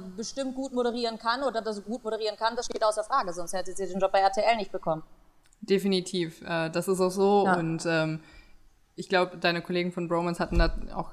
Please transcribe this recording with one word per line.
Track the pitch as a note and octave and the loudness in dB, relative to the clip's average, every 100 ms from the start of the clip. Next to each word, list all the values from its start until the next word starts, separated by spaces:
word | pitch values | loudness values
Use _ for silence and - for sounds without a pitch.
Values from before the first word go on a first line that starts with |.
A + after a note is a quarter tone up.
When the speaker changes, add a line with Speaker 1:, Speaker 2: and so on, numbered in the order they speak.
| F#3 F#3 | -6 -10
Speaker 1:
bestimmt | A3 C4+ C4 C4 | -8 -6 -6 -6
gut | C4+ | -4
moderieren | B3 A#3+ A#3+ A3+ A3 | -2 0 0 -4 -2
kann | A3+ B3 | -2 0
oder | C4+ A3+ | -2 -2
das | G#3+ G3+ | -4 -6
gut | G#3 B3 G#3+ | -6 -6 -4
moderieren | A3 G#3+ G#3 | -4 -4 -2
kann, | A3+ A#3+ | -2 -2
das | A#3 | -4
steht | - A3 | 0 2
außer | G#3+ | 2
Frage, | G#3+ C4+ F#3+ | 0 0 0
sonst | E3+ E3+ | -4 -4
hätte | F#3+ F3+ F3+ | -4 -4 -4
sie | F#3 | -4
den | F#3 | 0
Job | F#3+ | 2
bei | G3+ | 4
R | G3 | 4
T | G#3 | 4
L | G#3 A3+ | 2 2
nicht | F#3+ | -2
bekommen. | F#3+ E3+ D#3 - - _ _ _ _ | -4 -2 -2 -6 -20 _ _ _ _
Speaker 2:
Definitiv, | - F#3+ G3 F#3 F3+ F3+ E3 - | 0 2 4 0 0 -2 -4 -6
äh, | - E3 D#3+ | -6 -2 0
das | E3+ F3+ | -2 0
ist | F#3 | 2
auch | F#3 | 2
so. | F#3+ G3 G3+ F#3+ | 4 4 6 6
Speaker 1:
Ja. | F3 | 4
Speaker 2:
Und, | E3 E3 E3+ | 2 -2 0
ähm, | D#3+ D#3+ D#3 - - - - - _ _ - | 2 0 -4 -10 -20 -20 -20 -20 _ _ -14
ich | - | 0
glaub, | F#3 F3+ E3+ | 2 2 0
deine | F3 E3+ | 0 0
Kollegen | E3+ F3+ F3 | -2 -2 -2
von | F3 E3+ | -4 -2
Bromance | E3+ F3 F3 | 0 0 -2
hatten | E3 - | 0 4
da | E3 - - - | 4 2 -6 -8
auch | - | -8